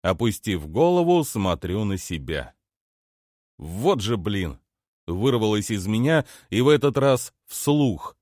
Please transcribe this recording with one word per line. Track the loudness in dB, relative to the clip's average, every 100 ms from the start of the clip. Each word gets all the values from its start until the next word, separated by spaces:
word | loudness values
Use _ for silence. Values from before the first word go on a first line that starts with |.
Опустив | -2 0 -2 -2 -4 -4 -4
голову, | 2 2 4 4 2
смотрю | 0 -2 -2 -2 -2 -2
на | -2 -4
себя. | -6 -8 -6 -6 -8 _ _ _ _ _ _ _ _ _ _ -16
«Вот | -12 -2 0 0
же, | 0 -2
блин!» | -2 -2 -4 -8 _ _ _ _ -8
вырвалось | -2 0 2 2 0 -2
из | -4 -2
меня, | 0 2 2 0 -14 _
и | 2
в | 4
этот | 4 4 2
раз | 2 2 -2 _ _
вслух. | -6 0 2 2 0 -8 _